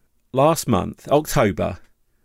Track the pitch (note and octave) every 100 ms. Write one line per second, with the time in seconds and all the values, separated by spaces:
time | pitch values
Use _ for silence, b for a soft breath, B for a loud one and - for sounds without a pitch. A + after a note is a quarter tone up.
0 | _ _ _ B2 D3 D#3+ - G2 F2 -
1 | - C#3+ D#3 D3+ A2 F2 F2 E2+ - _
2 | _ _